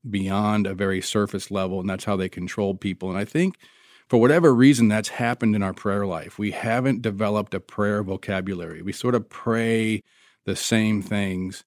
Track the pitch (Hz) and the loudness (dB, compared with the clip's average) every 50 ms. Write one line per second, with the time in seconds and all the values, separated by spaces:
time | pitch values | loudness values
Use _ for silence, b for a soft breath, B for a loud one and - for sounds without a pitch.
0 | _ 127 101 101 95 95 95 101 107 104 107 107 101 98 95 90 101 98 95 92 | _ -4 -4 -2 -2 0 0 0 0 0 0 0 0 -2 -2 -2 -2 -2 -2 -2
1 | - - - 107 104 101 - 98 - - 101 98 95 92 95 98 90 98 95 95 | -4 -2 0 0 0 0 -4 -8 -8 -6 -4 -4 -4 -4 -4 -4 -4 -4 -6 -4
2 | - 110 101 92 92 92 - - 90 90 - - 101 98 95 92 - 98 92 - | -4 -4 -2 -2 -2 -4 -6 -8 -10 -8 -4 -4 -2 -2 -4 -4 -6 -6 -6 -6
3 | 92 95 90 95 104 - - 156 180 190 - b b b b b b b b b | -6 -6 -4 -6 -6 -2 0 0 0 0 -2 b b b b b b b b b
4 | b b - 117 113 127 151 175 170 156 131 117 127 139 143 117 117 107 104 110 | b b 4 6 6 6 6 8 6 6 8 8 8 6 8 6 6 4 4 2
5 | 107 - - - 123 117 123 - 120 110 107 104 98 95 90 - - 104 98 101 | -2 -4 -4 -2 -2 -2 -2 0 2 2 2 2 0 -2 -4 -4 -2 -2 0 0
6 | 101 98 87 80 73 - - - 104 101 90 - - 117 113 123 127 135 127 107 | -2 -2 -4 -6 -8 -12 -8 -6 -6 -4 -4 -4 -2 -2 0 0 2 0 -2 0
7 | 120 113 101 98 110 104 104 104 101 - - 95 - - - - 104 104 104 104 | -2 -4 -2 -2 -2 0 0 -2 -2 -4 -8 -10 -10 -10 -4 -2 -2 0 0 -2
8 | 104 95 95 92 - - 98 95 92 98 98 87 85 82 78 78 85 98 95 - | -2 -4 -6 -8 -6 -4 -4 -4 -4 -4 -6 -8 -8 -10 -12 -10 -8 -10 -8 -4
9 | - 123 123 113 107 _ - - - 117 113 113 117 113 113 113 110 110 110 98 | -2 0 0 0 -2 _ -16 -8 -4 -2 -2 0 0 0 0 0 0 0 -2 -4
10 | b b b b b b b b b - 95 - - - 117 110 110 110 107 104 | b b b b b b b b b -6 -6 -4 -2 0 2 2 4 2 2 0
11 | 95 - 104 101 101 95 92 92 92 95 95 - - | -2 -2 -2 -2 -2 -2 -2 -4 -6 -8 -10 -14 -20